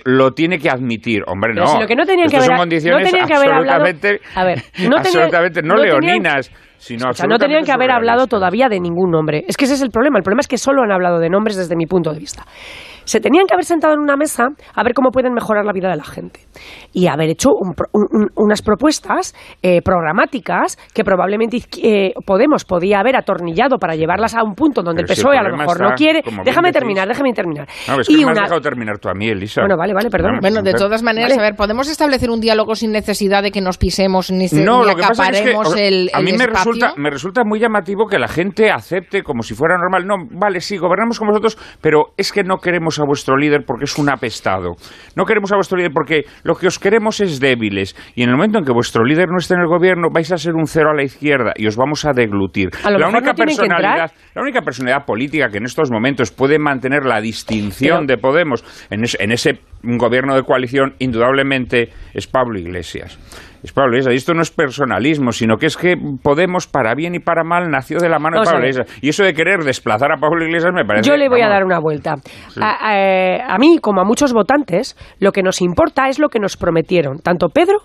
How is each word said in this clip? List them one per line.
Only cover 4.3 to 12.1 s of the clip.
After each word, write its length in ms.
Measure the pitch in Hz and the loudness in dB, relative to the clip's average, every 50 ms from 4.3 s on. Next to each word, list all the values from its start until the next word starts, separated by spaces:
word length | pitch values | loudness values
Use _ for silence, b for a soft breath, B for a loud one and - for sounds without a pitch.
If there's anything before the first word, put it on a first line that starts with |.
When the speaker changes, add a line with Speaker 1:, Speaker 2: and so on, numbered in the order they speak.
| B | B
Speaker 2:
a 80 | 190 | 0
ver, 140 | 185 185 170 | 0 0 0
no 60 | 127 - - | -2 -6 -10
tenían, 260 | - - 185 202 269 320 | -6 -2 0 2 2 2
Speaker 1:
absolutamente 600 | - 370 349 349 - 320 180 170 170 185 160 170 | 2 2 2 2 2 2 2 2 2 0 0 -2
no 60 | 156 156 190 | 0 2 2
Speaker 2:
no 60 | 214 | 4
tenían, 180 | - 196 156 135 | 4 4 2 2
Speaker 1:
leoninas, 500 | 156 175 180 - 185 165 147 139 123 - b b b b b _ | 2 2 0 0 0 0 0 -2 -2 -6 b b b b b _
sino 320 | - - 120 117 127 127 | -14 -12 -8 -4 -4 -4
Speaker 2:
escucha, 160 | 120 - 180 | -2 -2 0
no 100 | 196 220 | 0 2
tenían 240 | 233 294 285 302 311 | 2 2 2 2 0
Speaker 1:
absolutamente 60 | 311 | 2
Speaker 2:
que 60 | 294 | 0
haber 180 | 269 247 254 262 | 0 2 2 2
hablado 300 | 254 233 226 226 233 247 | 2 2 2 2 2 2
Speaker 1:
surrealistas. 100 | 262 240 | 2 2
Speaker 2:
todavía 380 | - 202 185 180 175 226 262 254 | 0 0 0 0 2 2 2 2
de 100 | 214 185 | 2 0
ningún 300 | 175 175 170 175 190 185 | -2 -2 -2 0 0 2
nombre. 340 | 165 160 156 156 151 151 359 | 2 2 0 0 -2 -2 -4
Es 120 | 381 - - | -6 -2 -2
que 80 | 285 | 0
ese 80 | 247 285 | 0 0
es 80 | 262 | 0
el 80 | 277 240 | -2 -2
problema. 260 | - 220 247 311 277 | 0 0 2 2 2
El 60 | 202 | 0
problema 180 | 170 190 202 254 | 0 2 0 0
es 80 | 277 - | 0 -2
que 80 | 269 | -4
solo 260 | 226 - 269 277 277 | -2 0 0 2 2
han 80 | 247 208 | 2 2
hablado 260 | 196 185 180 175 175 170 | 0 0 2 2 2 2
de 100 | 165 165 | 2 2
nombres 280 | 180 202 214 220 208 185 | 0 0 0 0 -2 -4
desde 180 | 185 160 175 | -4 -2 -2
mi 80 | 170 165 | -2 -2
punto 260 | 156 185 185 165 160 | 0 0 -2 0 -2